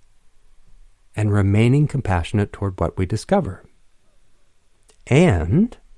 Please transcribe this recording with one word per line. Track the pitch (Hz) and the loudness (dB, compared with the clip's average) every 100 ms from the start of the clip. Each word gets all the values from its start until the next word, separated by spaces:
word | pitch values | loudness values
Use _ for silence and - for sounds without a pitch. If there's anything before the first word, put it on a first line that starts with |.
| - _ - - - - - - - _ _ - | -20 _ -20 -20 -20 -20 -20 -20 -20 _ _ -4
and | 107 | -2
remaining | 101 98 104 120 143 151 | 0 2 2 2 2 0
compassionate | 135 - 90 - 107 104 | -2 -2 -2 -2 -2 -4
toward | - 98 92 | -6 -8 -4
what | 85 - | -4 -4
we | 92 | -4
discover. | 107 - 202 131 87 - _ _ _ _ _ - _ _ _ _ _ _ _ - | -6 -2 -2 -2 -10 -18 _ _ _ _ _ -20 _ _ _ _ _ _ _ 0
And | 127 180 85 78 143 233 - - | 4 4 2 0 0 0 -4 -20